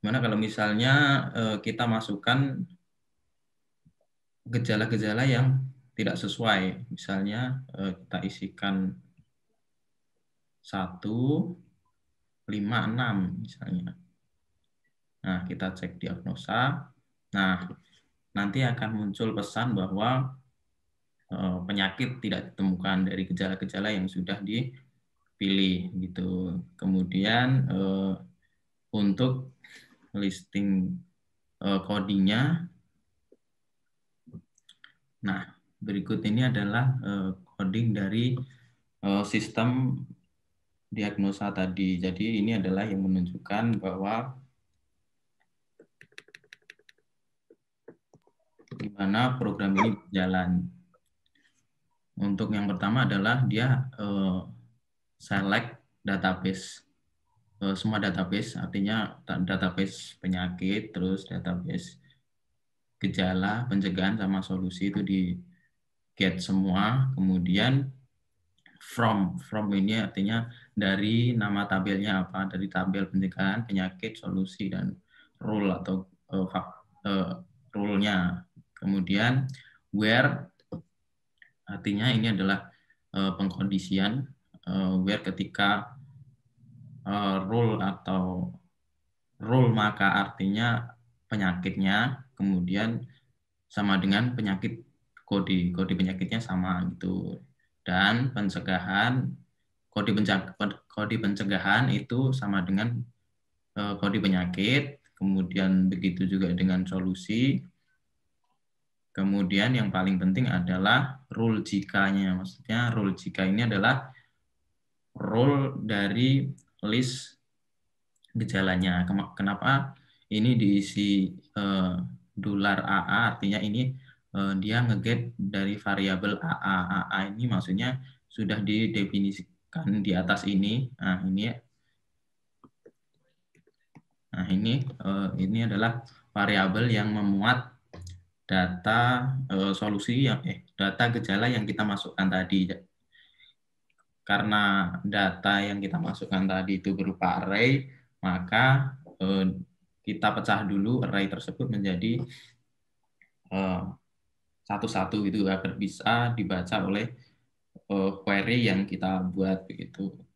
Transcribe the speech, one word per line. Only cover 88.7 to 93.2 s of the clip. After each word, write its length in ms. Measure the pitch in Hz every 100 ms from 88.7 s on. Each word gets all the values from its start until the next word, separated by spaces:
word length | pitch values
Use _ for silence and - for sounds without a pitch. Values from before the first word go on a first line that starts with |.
| _ _ _ _ _ _ _
rule 280 | 107 127 123
maka 480 | 110 107 - 98 98
artinya 720 | 98 - 95 104 120 - - - _ _ _
penyakitnya, 960 | 107 95 90 90 92 95 104 120 131 - _
kemudian 720 | 98 92 90 98 113 117 123 -